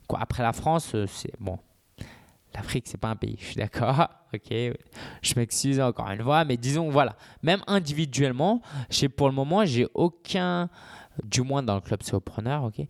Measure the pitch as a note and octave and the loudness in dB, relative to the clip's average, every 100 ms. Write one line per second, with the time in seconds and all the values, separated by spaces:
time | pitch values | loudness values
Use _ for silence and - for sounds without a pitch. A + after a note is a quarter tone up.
0 | - - A#2 - A#2 A#2 - E3 - A2 | -6 -4 -2 0 0 0 2 0 0 -2
1 | G2 - - - G2 F#2 - _ _ - | -2 -4 -10 -8 -8 -8 -10 _ _ -18
2 | - - - _ _ - - C3+ - - | -16 -18 -20 _ _ -12 -6 -6 -6 -6
3 | A2+ A2+ G#2+ A2 - - G#2+ - A#2+ C3+ | -4 -4 -4 -6 -8 -6 -4 0 2 2
4 | E3 - _ G#2+ - A2 A#2+ A#2+ - - | 2 -2 _ -10 -6 -4 -2 -6 -12 -18
5 | - - - - A#2 - C#3 C3+ C3 A#2 | -16 -8 -2 0 0 0 2 2 2 0
6 | G#2+ G2 A2+ D3+ D#3 B2 B2 D3 E3 C#3+ | -4 -4 2 2 4 0 0 0 2 4
7 | C3+ - - - C#3+ G3 - G3+ D#3 D3+ | 2 0 -16 -4 0 0 2 0 0 -2
8 | D#3+ B2 C#3 B2 E3 A#3 - C#3+ B2 - | -2 2 2 2 2 2 -2 -10 -4 0
9 | C#3+ - C#3 C3+ C#3 F#3 G#3 A#2+ B2 - | 0 2 2 2 2 2 4 4 2 2
10 | E3+ - - F#3+ F3+ F3 F3 - - - | 0 0 -4 -2 0 0 -2 -6 -20 -20
11 | - - A2 B2 B2+ C#3 B2 G2 - G2+ | -16 -12 -4 0 2 0 2 0 0 -4
12 | - G2 - - A2 D3 B2 G#2+ | 0 -2 -2 -4 -2 0 -2 -4